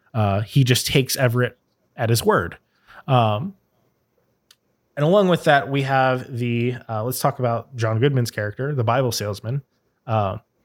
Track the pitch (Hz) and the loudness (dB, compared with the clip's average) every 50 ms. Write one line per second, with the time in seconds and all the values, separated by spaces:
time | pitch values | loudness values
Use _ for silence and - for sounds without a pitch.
0 | _ _ - 117 107 101 98 101 110 - - 143 131 120 127 - - - - 147 | _ _ -2 0 0 2 2 0 -2 0 2 2 4 4 2 0 0 0 0 0
1 | 127 - - - 135 120 113 123 123 113 - _ _ _ _ _ _ _ _ - | 0 0 -2 0 0 0 2 0 -2 -2 -4 _ _ _ _ _ _ _ _ -6
2 | 123 110 117 113 - 202 214 143 87 85 - - _ _ _ _ _ _ - - | -2 0 0 0 2 2 0 0 0 -2 -8 -14 _ _ _ _ _ _ -20 -16
3 | - - 135 123 117 110 104 107 147 202 - _ _ _ _ _ _ _ _ _ | -4 0 2 2 4 2 0 -2 -6 -8 -12 _ _ _ _ _ _ _ _ _
4 | _ _ _ _ _ _ _ _ _ _ _ _ _ _ _ _ _ _ - - | _ _ _ _ _ _ _ _ _ _ _ _ _ _ _ _ _ _ -6 -2
5 | 143 160 185 208 196 185 175 - - 160 147 139 135 135 135 139 135 135 135 131 | 2 4 4 4 4 4 2 2 4 4 4 4 4 2 -2 -2 -2 0 2 2
6 | 131 131 131 127 127 - 139 117 123 120 120 117 117 123 123 120 - - 113 107 | 2 2 0 -2 -4 -6 -6 -4 -2 -2 0 0 0 -2 -4 -6 -8 -8 -6 -6
7 | 110 123 127 - - 143 - - 123 120 117 117 - _ - 120 113 110 110 110 | -4 -4 -6 -2 -2 -2 -2 0 -2 -2 -2 -2 -6 _ -8 -4 -2 -2 0 2
8 | 120 147 139 131 120 113 - - 107 104 101 - 127 143 151 131 113 110 117 135 | 0 2 2 2 -2 -2 -4 -6 -6 -6 -6 -6 -6 -4 -2 -2 0 0 2 2
9 | 131 120 110 - 104 104 101 - - 110 131 143 - _ _ _ _ _ _ _ | 0 0 -2 -4 -6 -6 -8 -8 -6 -6 -6 -6 -6 _ _ _ _ _ _ _
10 | _ - 110 110 104 95 104 110 _ _ _ _ _ | _ -2 0 0 0 0 -4 -6 _ _ _ _ _